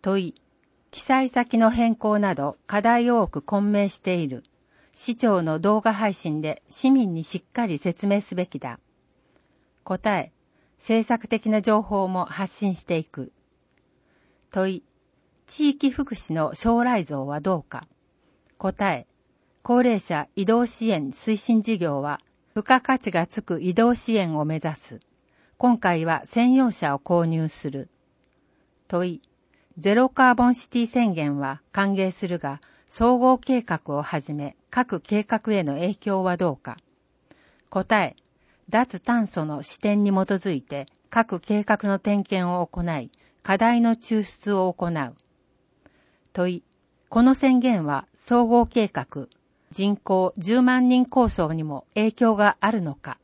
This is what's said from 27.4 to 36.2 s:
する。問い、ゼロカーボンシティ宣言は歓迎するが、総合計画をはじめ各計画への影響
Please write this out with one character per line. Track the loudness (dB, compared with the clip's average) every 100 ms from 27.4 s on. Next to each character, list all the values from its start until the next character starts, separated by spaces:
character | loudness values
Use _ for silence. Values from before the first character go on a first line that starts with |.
| -2
す | -6 -10
る。 | -10 -12 _ _ _ _ _ _ _ _ _ _
問 | -4 -2 -6
い、 | _ _ _ _ _ -4
ゼ | 2
ロ | 4 4
カ | 4 4
ー | 6
ボ | 4
ン | 2
シ | -2
テ | -2
ィ | 0
宣 | 0 0
言 | 0 -2 -2
は | -4 -8 _
歓 | -2 0
迎 | 0 -2
す | -4 -6
る | -6
が、 | -6 -10 _ _ _
総 | 0 2 4
合 | 4 2
計 | 2 -2
画 | 0 -6 -4 -6
を |
は | -4 -6
じ | -6
め | -8 -8 -12 _
各 | -4 -2 -4
計 | -2 -2 0
画 | -4 0
へ | 0
の | 0
影 | -2 -4 -4
響 | -2 0